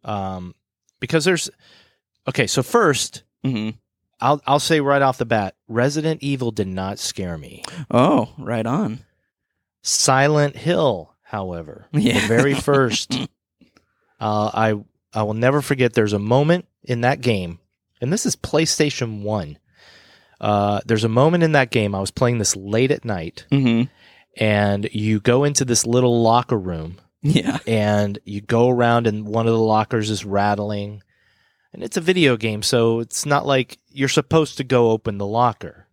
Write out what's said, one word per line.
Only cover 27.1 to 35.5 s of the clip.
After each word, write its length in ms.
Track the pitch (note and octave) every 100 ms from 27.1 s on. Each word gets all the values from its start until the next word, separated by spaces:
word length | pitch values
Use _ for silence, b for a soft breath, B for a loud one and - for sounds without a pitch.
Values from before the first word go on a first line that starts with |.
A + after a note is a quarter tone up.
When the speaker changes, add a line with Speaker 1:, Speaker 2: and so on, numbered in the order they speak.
| _
Speaker 2:
Yeah. 360 | C#3+ F3+ - - -
Speaker 1:
And 540 | A2 G#2 G#2 G#2 G2+
you 160 | - G2+
go 280 | G#2 A#2 A#2+
around, 400 | B2 A#2 A#2 A#2
and 180 | G#2+ G#2
one 220 | A2 A2+
of 40 |
the 60 | A2+
lockers 520 | A2 A2 G#2+ A#2 G#2
is 140 | G#2
rattling. 800 | G#2 G2 G2+ G2+ G#2 G#2 G2+ G#2 _ _ _ _ _ _ _
And 80 | -
it's 140 | - -
a 60 |
video 340 | E3 F#3 D3+ A#2
game, 260 | A2+ G#2+
so 380 | G#2 B2 A#2 A2+
it's 240 | A#2 -
not 220 | D3 C#3+ -
like 320 | C3+ B2+ - _
you're 180 | C#3 C3+
supposed 480 | - C#3 D#3+ D3+ -
to 60 |
go 260 | C3 B2+ A#2
open 260 | A2 - G2+
the 100 | G2+
locker. 600 | A2 A#2+